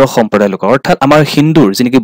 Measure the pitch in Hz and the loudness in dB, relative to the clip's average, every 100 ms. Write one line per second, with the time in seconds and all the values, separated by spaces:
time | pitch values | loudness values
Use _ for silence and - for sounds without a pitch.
0 | 135 127 107 101 101 95 98 131 - - | -2 0 -2 -2 -2 -4 -2 -2 -2 -2
1 | - 151 147 147 156 160 104 98 123 127 | 2 2 0 0 0 2 0 0 -2 0